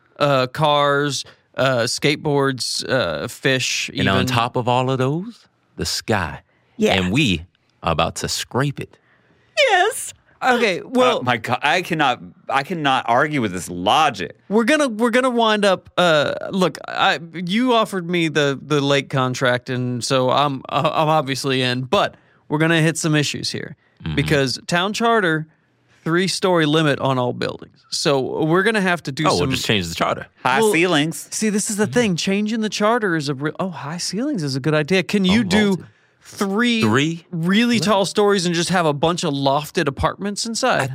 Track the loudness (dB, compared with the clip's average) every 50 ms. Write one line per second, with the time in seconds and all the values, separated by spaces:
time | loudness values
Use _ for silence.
0 | _ _ _ 0 2 2 2 2 0 0 -2 0 2 2 4 4 4 2 2 2
1 | 0 -2 -4 -6 -8 -12 -18 _ _ _ -4 0 0 2 2 2 0 0 -2 0
2 | 0 0 0 0 -2 -2 0 0 0 0 -2 -4 -6 -6 -6 -6 -4 -2 0 0
3 | 0 0 -2 -4 -6 -8 -6 -2 0 0 0 0 0 -2 -4 -4 -6 -6 -4 -2
4 | 0 2 2 2 0 0 0 0 0 0 -2 -2 0 2 2 2 2 0 0 0
5 | 0 0 -2 -4 -6 -10 -14 -20 _ _ _ _ _ _ _ -8 -6 -6 -6 -6
6 | -2 -2 -2 -2 -2 -4 -8 -12 _ _ _ _ _ _ _ -2 0 2 2 2
7 | 0 0 0 2 2 2 0 -2 -4 -10 _ _ _ _ _ -6 -4 -2 0 0
8 | 0 -2 -2 -6 -6 -6 -6 -6 -6 -4 -2 -2 -2 -2 -4 -8 -12 -14 _ _
9 | _ _ _ _ _ _ _ _ _ _ 0 0 2 4 4 4 2 2 -2 -6
10 | -10 -12 -14 _ _ _ _ -4 0 0 2 2 2 0 0 -2 -4 -2 0 2
11 | 4 4 2 0 0 -2 -2 -2 -2 -4 -4 0 0 0 0 0 0 -2 -2 0
12 | 0 0 0 -2 -6 -18 -20 _ _ -2 -2 -2 -2 -2 -4 -2 0 2 2 2
13 | 2 2 2 2 2 2 0 -2 -2 -2 -4 -6 -8 -8 -6 -2 0 2 4 4
14 | 4 2 0 -4 -8 -10 -10 _ _ -2 0 2 2 2 2 2 0 -2 -2 0
15 | 0 2 2 2 2 2 2 2 2 2 2 4 2 2 2 0 -4 -6 -2 2
16 | 2 4 4 4 2 0 -2 -6 -6 -4 -2 0 0 0 -2 -6 -12 -8 -2 0
17 | 2 2 0 -2 -6 -12 -10 -8 -6 -4 -2 0 2 2 2 2 0 0 -4 -6
18 | -4 -2 -2 0 0 0 0 2 2 0 0 -2 -4 -2 0 0 2 2 2 0
19 | 0 -2 -2 -2 0 -2 -2 0 0 0 0 0 -2 -4 -4 -4 -4 -4 -4 -4
20 | -2 0 0 2 2 2 2 2 2 0 -2 -6 -6 -4 -2 0 0 0 0 0
21 | 2 2 2 2 0 -2 -4 -4 -2 -2 0 0 0 0 -2 -2 -2 0 0 0
22 | 0 0 -4 -10 _ _ _ _ _ -4 0 0 2 2 4 4 2 2 0 0
23 | 0 0 2 2 0 0 -4 -6 -6 -6 -8 -8 -10 -12 -14 _ _ _ _ -10
24 | -8 -4 -2 -2 0 2 2 2 0 0 -4 -6 -6 -4 -2 -2 -2 -2 -2 0
25 | 0 2 2 2 2 2 0 -2 -4 -8 _ _ _ _ _ _ _ _ _ _
26 | -4 -2 0 0 0 0 -2 -2 0 2 2 2 2 2 2 2 2 2 0 0
27 | 0 -2 0 0 -2 -2 -4 -4 -6 -6 -6 -10 -14 -20 _ _ _ -10 -6 -2
28 | 0 2 2 2 0 -2 -2 -2 0 2 2 2 2 2 0 0 0 0 -2 -2
29 | -4 -8 -4 0 0 2 2 2 2 0 -2 -2 0 0 0 0 0 -2 -2 -2
30 | -2 -2 -2 -4 -8 -16 _ _ 0 2 2 4 4 4 4 2 2 2 2 2
31 | 2 0 -4 -8 -10 -10 -6 -2 -2 0 0 0 -2 -2 -2 -2 -2 0 2 0
32 | 2 2 0 -2 -2 -2 0 0 -2 -2 -2 -2 -4 -4 -2 0 0 2 2 2
33 | 0 0 -2 -2 -2 -4 -4 -4 -4 -6 -4 -4 -6 -6 -6 -10 -10 -10 -8 -8
34 | -8 -6 -6 -4 -4 -2 -2 -2 -2 -2 -2 -2 0 0 0 0 0 0 0 0
35 | 0 0 0 2 2 4 4 2 2 2 2 4 4 2 2 -2 -4 -12 _ _
36 | _ _ _ _ -20 -12 -6 -4 -2 0 0 0 2 2 2 2 2 2 2 2
37 | 2 0 -2 -6 -10 -10 -6 -4 0 2 2 4 4 4 2 2 2 2 2 2
38 | 2 0 0 2 2 4 2 2 0 0 0 0 0 0 2 2 2 2 2 2
39 | 2 0 0 0 -2 -4 -2 0 0 0 0 0 -2 -4 -4 -2 -2 -2 -2 -2
40 | -2 -2 -2 -4 -6 -6 -6 -6 -6 -6 -4 -2 0 0 0 0 -2 -2